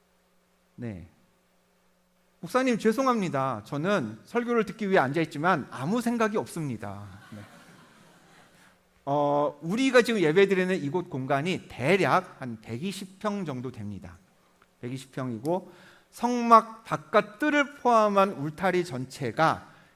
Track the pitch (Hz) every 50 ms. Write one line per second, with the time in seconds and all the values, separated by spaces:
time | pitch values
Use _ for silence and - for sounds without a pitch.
0 | _ _ _ _ _ _ _ _ _ _ _ _ _ _ _ - 123 117 101 87
1 | 87 87 _ _ _ _ _ _ _ _ _ _ _ _ _ _ _ _ _ _
2 | _ _ _ _ _ _ _ _ - 165 - 254 262 262 233 190 - 220 220 254
3 | 269 262 240 226 190 160 139 135 135 135 120 107 104 - 147 143 156 196 208 180
4 | 127 107 110 107 - - - 240 240 233 240 233 214 - - - 214 190 190 175
5 | 139 127 143 165 160 160 - 143 156 180 190 147 107 - - 120 131 156 214 247
6 | 226 233 240 233 220 214 214 190 127 - - 170 156 139 117 104 - 101 98 101
7 | 101 98 92 104 - - 110 101 101 - - - - - - - - - _ -
8 | - - - _ _ _ - - - _ _ _ _ _ _ _ _ _ _ _
9 | - 139 139 147 147 143 143 147 147 143 - - 160 165 190 240 269 269 233 254
10 | 226 - 233 208 170 151 156 190 202 196 196 185 185 185 190 165 143 139 147 185
11 | 175 - - 131 131 131 143 139 147 185 175 131 - - - - 117 147 190 196
12 | 175 131 143 185 180 - - - 135 123 113 110 - - 117 120 160 196 185 -
13 | 196 185 - - - 214 202 202 190 151 131 127 120 131 123 113 104 104 104 95
14 | - 87 85 - _ _ _ _ _ _ _ _ _ _ _ _ - 120 135 131
15 | 135 - - 147 131 127 117 107 127 156 175 185 185 - - - - - - -
16 | _ _ - - 233 240 247 240 240 233 233 220 220 - - - - - 160 151
17 | - - - 214 208 208 - - 302 302 294 294 277 262 - - - 247 233 220
18 | 214 208 202 196 196 202 165 131 139 160 151 - 185 190 180 180 175 170 - 123
19 | 127 131 - - 143 117 101 - 160 156 117 92 - - - - - _ _